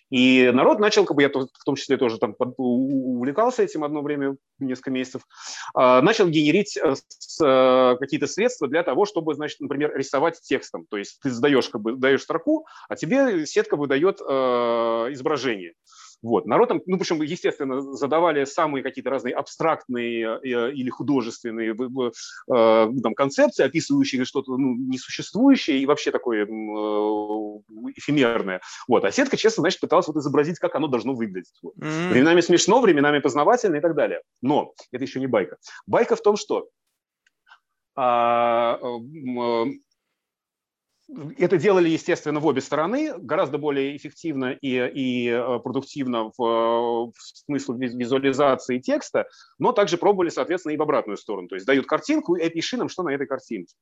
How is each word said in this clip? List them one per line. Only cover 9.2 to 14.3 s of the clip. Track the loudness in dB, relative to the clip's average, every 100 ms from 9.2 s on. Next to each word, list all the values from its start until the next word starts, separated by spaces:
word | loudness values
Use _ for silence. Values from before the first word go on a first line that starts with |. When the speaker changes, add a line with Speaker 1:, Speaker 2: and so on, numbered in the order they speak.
| -4
Speaker 1:
значит, | -4 -6 -8
например, | -8 -4 -2 -2
рисовать | -2 0 0 -2
текстом. | -4 -4 -4 -14 -10
То | -10
есть | -10 -8
ты | -6
задаешь, | 0 2 2 0
как | -4
бы, | -6 0
даешь | 2 2
строку, | 0 -4 0 -2 -2 -20 -12
а |
тебе | -8 -2 2 2 0
сетка | 0 -2 0 -2
выдает, | 0 2 2 0
э, | -2